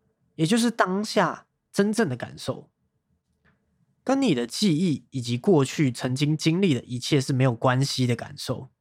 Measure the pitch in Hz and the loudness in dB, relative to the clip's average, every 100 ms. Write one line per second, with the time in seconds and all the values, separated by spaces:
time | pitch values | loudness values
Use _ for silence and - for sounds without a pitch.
0 | _ _ _ - 156 233 240 233 196 190 | _ _ _ -4 0 2 2 0 0 0
1 | 208 - 170 123 _ _ _ - 202 220 | -2 0 0 -2 _ _ _ 0 0 2
2 | 202 123 - - - - - _ _ _ | -2 -2 -10 -12 -8 -10 -10 _ _ _
3 | _ _ _ _ _ _ _ _ _ _ | _ _ _ _ _ _ _ _ _ _
4 | - 269 269 131 120 - 208 151 185 139 | -2 0 2 2 0 -2 0 2 0 -2
5 | - 135 117 120 - 165 135 - 143 117 | -4 -8 -4 -2 4 4 4 0 0 0
6 | 131 131 147 156 - 165 196 123 - 123 | -4 -2 0 0 0 2 2 0 -2 -8
7 | - 151 131 131 131 117 135 127 139 - | 0 0 2 2 2 2 2 2 0 0
8 | 127 117 - - - 117 131 _ | -2 -2 -6 -12 -8 -8 -10 _